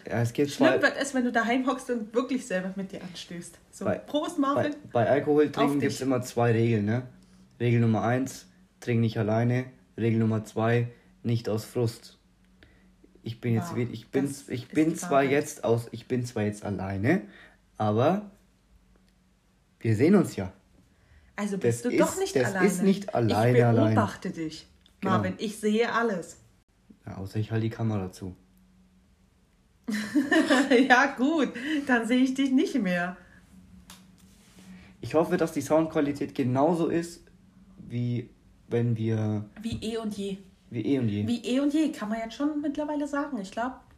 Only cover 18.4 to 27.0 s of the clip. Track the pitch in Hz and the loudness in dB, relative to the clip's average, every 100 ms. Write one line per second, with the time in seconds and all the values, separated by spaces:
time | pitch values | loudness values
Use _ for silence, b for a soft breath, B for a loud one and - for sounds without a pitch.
18.4 | _ _ _ _ _ _ _ _ _ _ | _ _ _ _ _ _ _ _ _ _
19.4 | _ _ _ _ 117 104 156 202 151 - | _ _ _ _ 0 4 6 6 4 -2
20.4 | 92 - _ _ _ b b b b b | -8 -10 _ _ _ b b b b b
21.4 | 208 196 120 117 247 - 320 381 381 - | -4 0 0 0 0 2 2 0 -2 0
22.4 | - - 196 - 196 190 - - 113 104 | 0 2 2 2 2 2 0 0 2 4
23.4 | 117 120 117 - 110 110 196 - 190 165 | 4 6 6 4 4 4 2 -2 -8 -8
24.4 | 156 - - _ _ - 190 185 185 - | -8 -10 -20 _ _ -6 0 0 -2 -4
25.4 | 214 - 214 214 233 226 233 180 - - | -8 -4 0 0 0 0 0 -2 -8 -16
26.4 | _ _ _ _ _ - | _ _ _ _ _ -18